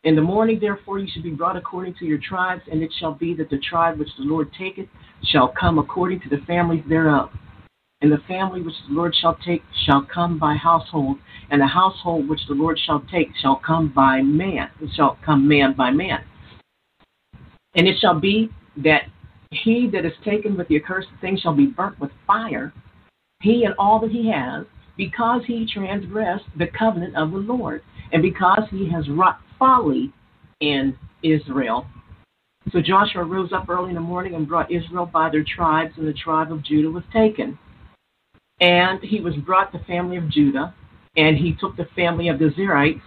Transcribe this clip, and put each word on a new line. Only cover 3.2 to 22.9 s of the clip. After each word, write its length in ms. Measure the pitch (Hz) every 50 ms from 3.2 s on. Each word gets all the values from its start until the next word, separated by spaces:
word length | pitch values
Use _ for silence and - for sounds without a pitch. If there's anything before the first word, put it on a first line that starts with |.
| 170 170 170
that 160 | 156 156 -
the 80 | 147 139
tribe 400 | - - - 131 135 135 165 151
which 100 | 147 143 -
the 80 | 131 135
Lord 260 | 147 156 165 151 147 -
taketh 320 | - 185 190 190 190 190 - _ - - - _ - -
shall 240 | - - 147 127 127
come 300 | - - 180 170 165 156
according 420 | 139 - - 185 180 180 185 180
to 80 | - 127
the 120 | 143 143 -
families 380 | - 175 175 175 170 165 156 147 -
thereof. 420 | 160 160 160 156 147 135 95 - - - - - - - - _ _ _ _ _ _ _
And 100 | 147 151
the 120 | 151 143 -
family 360 | - 185 185 190 190 185 185
which 140 | 170 165 156 - - 135
the 60 | 143
Lord 200 | 160 175 170 165
shall 220 | - 170 165 170 - -
take 180 | 175 175 160 - _ - - -
shall 180 | - 139 139
come 360 | 139 - - 175 175 170 170 151
by 160 | 151 147 151
household, 640 | 147 - 165 170 165 165 - - 156 139 135 139 - - - - - - -
and 100 | 143 143
the 60 | 139
household 600 | 139 147 180 185 190 190 - - 175 165 160 139 143
which 180 | 156 147 - -
the 60 | 143
Lord 240 | 139 156 165 - 165
shall 220 | - - 151 147 - -
take 180 | 185 175 151 - - -
shall 140 | - 135 135
come 360 | - - - 160 165 160 147 135
by 280 | 143 135 135 131 135
man, 480 | 135 139 147 160 185 190 165 120 - - - - 156 - -
shall 240 | - 147 131 - -
come 240 | - 160 151 139 139
man 280 | 147 147 143 139 135 135
by 160 | 135 131 123
man. 340 | 135 160 185 185 135 - - - _ - - - - - _ _ _ _ _ _ _ _ _ _ _ _ _ _ - - - - _ _ _ _ _
And 120 | 165 175
it 120 | 190 190 -
shall 200 | - 190 175 156
be 300 | 165 190 202 220 226 220 - - _ _ _ 147
that 240 | 135 156 156 - - - _ _ - - _ - _ _
he 360 | 156 - - 226 226 240 247 208
that 140 | 202 185 160
is 80 | 165 - - -
taken 320 | 208 208 214 214 214 202
with 120 | 180 170 -
the 80 | 156
accursed 320 | 151 - - 185 190 190 - - -
thing 160 | - 185 190
shall 180 | 190 - 175 156
be 120 | 143 143
burnt 340 | 139 - - 185 202 - -
with 100 | 143 139 - _ _
fire, 460 | - 202 220 226 214 139 110 135 156 _ - _ -